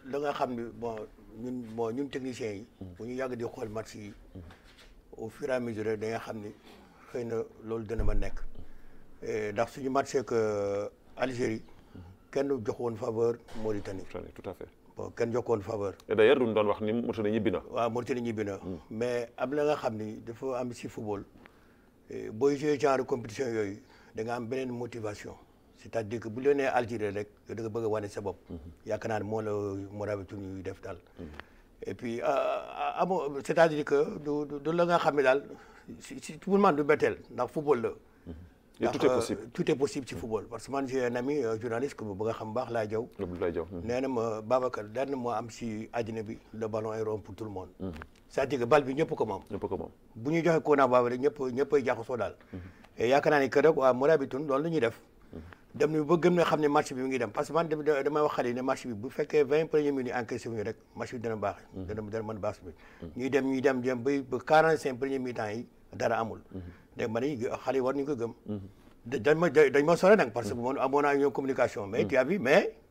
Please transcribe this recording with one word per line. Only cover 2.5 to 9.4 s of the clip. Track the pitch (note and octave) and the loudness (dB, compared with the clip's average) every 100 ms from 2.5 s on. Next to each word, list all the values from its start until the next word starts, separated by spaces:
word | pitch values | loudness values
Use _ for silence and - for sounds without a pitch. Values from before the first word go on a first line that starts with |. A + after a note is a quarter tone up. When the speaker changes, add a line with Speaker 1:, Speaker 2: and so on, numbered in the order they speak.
Speaker 1:
yi, | G2 A#2 - | -6 -12 -16
Speaker 2:
Mm. | F#2 F2+ | -16 -12
Speaker 1:
bu | A2+ | -8
ñu | B2+ | -6
yàgg | C3 A#2+ | -6 -4
di | A#2 | -6
xool | - A2 | -6 -8
match | A2 G#2+ A2 | -6 -8 -12
yi, | G#2 - - G2 | -14 -16 -18 -18
Speaker 2:
Mm. | D#2+ - - - - - _ - | -16 -20 -20 -20 -20 -20 _ -12
Speaker 1:
au | A2 | -12
fur | - C#3+ | -8 -2
et | |
à | B2+ | 0
mesure | A#2+ G#2+ G#2+ | -2 -2 -2
rek | G#2+ | -2
da | A2 | -2
nga | A2+ | -4
xam | - A2+ | -6 -10
ni | G#2 - - - - - - | -10 -14 -20 -20 -20 -20 -10
xëy | C3 A#2 | -8 -4
na | A2+ A2+ - A2 | -4 -4 -8 -8
loolu | A2+ G#2+ | -6 -4
dina | A2 | 2
ma | G#2 G#2 | 4 6
nekk. | G2 - - - - - - - - - | 2 0 -4 -6 -10 -12 -14 -18 -18 -12
Et | A2 A2+ | -6 -4